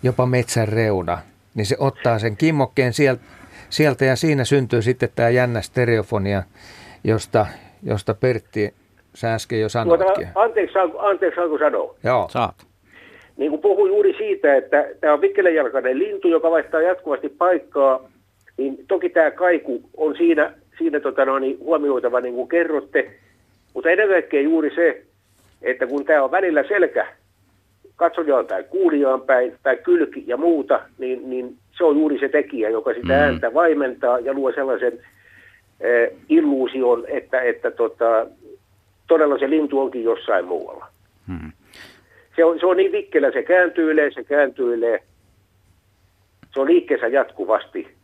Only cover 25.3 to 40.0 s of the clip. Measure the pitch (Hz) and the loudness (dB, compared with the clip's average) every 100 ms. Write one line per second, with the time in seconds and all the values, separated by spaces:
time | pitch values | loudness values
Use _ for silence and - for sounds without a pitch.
25.3 | _ _ _ - 127 127 143 139 156 135 | _ _ _ -6 -4 -4 -4 0 2 2
26.3 | 175 190 151 135 202 165 123 104 - _ | 0 0 0 0 0 0 0 -6 -10 _
27.3 | _ _ _ _ _ - _ 170 170 156 | _ _ _ _ _ -20 _ -2 0 0
28.3 | 135 - 92 - 185 180 147 139 131 131 | 0 0 -6 -6 -2 0 2 0 0 2
29.3 | 131 123 - 135 127 - 175 147 - - | 0 0 -4 -4 -2 2 2 2 -4 -8
30.3 | 120 165 160 131 123 - _ 127 123 123 | -2 0 0 0 -2 -2 _ -8 -8 -8
31.3 | 127 123 120 _ - 170 147 156 147 139 | -8 -10 -14 _ 0 2 4 2 0 0
32.3 | 147 143 131 107 113 123 113 - 135 147 | -2 -2 -4 -2 -2 -2 -4 0 2 2
33.3 | 123 117 127 170 147 135 123 120 123 120 | 0 -2 2 2 2 -2 -2 -2 -2 -2
34.3 | 135 139 151 135 117 127 175 - _ _ | -2 -2 -2 -4 -2 -2 -6 -20 _ _
35.3 | - - _ _ _ 107 120 117 - - | -20 -20 _ _ _ 0 2 0 -4 2
36.3 | 156 151 135 123 135 123 117 120 139 - | 2 4 0 -2 0 0 0 -2 -8 -4
37.3 | 127 123 113 117 - 117 - 117 113 110 | -2 -2 -2 -6 -2 -4 0 0 2 -2
38.3 | - - - _ _ _ _ _ 165 151 | -10 -20 -20 _ _ _ _ _ 4 4
39.3 | 135 135 156 151 139 135 127 | 2 0 0 0 -2 -2 -2